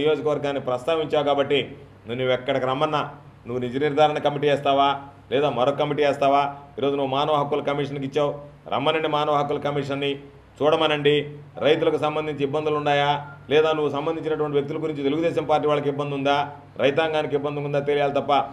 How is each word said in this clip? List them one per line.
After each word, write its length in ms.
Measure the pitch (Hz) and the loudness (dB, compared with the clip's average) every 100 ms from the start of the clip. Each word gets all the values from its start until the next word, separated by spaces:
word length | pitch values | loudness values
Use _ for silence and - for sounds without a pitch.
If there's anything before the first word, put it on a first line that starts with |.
నియోజకవర్గాన్ని 640 | 151 147 147 143 143 139 123 | 0 0 0 -2 -2 -4 -4
ప్రస్తావించావు 580 | 123 - 160 156 151 143 | -4 -2 -2 0 0 2
కాబట్టి, 300 | 143 127 139 113 - - - - | 2 2 0 -2 -8 -20 -18 -10
నువ్వు 280 | 123 127 123 | -4 0 0
ఎక్కడికి 320 | 127 135 131 | 0 -2 0
రమ్మన్నా, 300 | 135 156 147 143 - - - 113 | 0 0 -2 -4 -10 -20 -18 -8
నువ్వు 140 | 123 | -6
నిజ 120 | 123 131 | -4 -2
నిర్ధారణ 340 | 151 139 151 147 147 | 0 4 4 4 -2
కమిటీ 200 | 143 147 | 0 2
వేస్తావా, 380 | 139 139 139 143 139 - - - | 2 2 4 2 0 -8 -18 -2
లేదా 160 | 135 147 117 | 0 2 2
మరొక 200 | 131 143 | 2 2
కమిటీ 220 | 147 143 143 | 0 2 0
వేస్తావా? 360 | 131 139 143 143 - - - | 2 4 4 2 -4 -14 -4
ఈరోజు 160 | 139 143 | -2 0
నువ్వు 140 | 135 135 | 0 0
మానవ 180 | 151 147 | 2 0
హక్కుల 220 | 143 143 143 | 0 -2 -2
కమిషన్కి 360 | 143 131 139 135 | -2 -4 -6 -4
ఇచ్చావు, 220 | 151 143 - - - 82 | 0 0 -2 -12 -16 -6
రమ్మనండి 360 | 107 151 160 156 147 | -2 0 0 0 0
మానవ 160 | 151 143 | 0 0
హక్కుల 200 | 143 147 143 | 0 -4 -4
కమిషన్ని, 440 | 147 139 143 143 139 - - - - | -4 -4 -4 -4 -6 -10 -20 -16 -2
చూడమనండి. 580 | 147 160 156 147 143 147 143 - - - | 2 4 2 2 2 2 0 -10 -14 0
రైతులకు 380 | 127 160 160 151 | 2 4 2 2
సంబంధించి 440 | 151 156 156 139 | 0 -2 -4 -2
ఇబ్బందులు 320 | 135 151 156 151 | -2 -2 -2 0
ఉన్నాయా, 340 | 147 143 143 143 - - - | 2 2 2 0 -4 -12 0
లేదా 220 | 147 160 | 4 4
నువ్వు 180 | 156 143 | 2 0
సంబంధించినటువంటి 680 | 143 160 160 151 151 151 143 | -2 -2 -2 -2 -2 0 -2
వ్యక్తుల 200 | 139 156 | -2 -4
గురించి 240 | 160 143 | -6 -2
తెలుగుదేశం 420 | 139 151 165 147 | -2 0 0 0
పార్టీ 220 | 147 151 151 | 0 2 2
వాళ్ళకి 220 | 147 139 | 0 0
ఇబ్బంది 240 | 135 143 | -2 -4
ఉందా, 220 | 139 139 143 - - - - | -2 0 0 0 -8 -12 0
రైతాంగానికి 580 | 135 143 160 156 147 143 | 2 2 0 0 -2 -2
ఇబ్బంది 240 | 143 147 | -2 -4
ఉందా 200 | 143 143 | -4 -2
తెలియాలి 340 | 139 143 143 135 | 0 0 0 0
తప్ప, 160 | 139 139 - | 2 2 0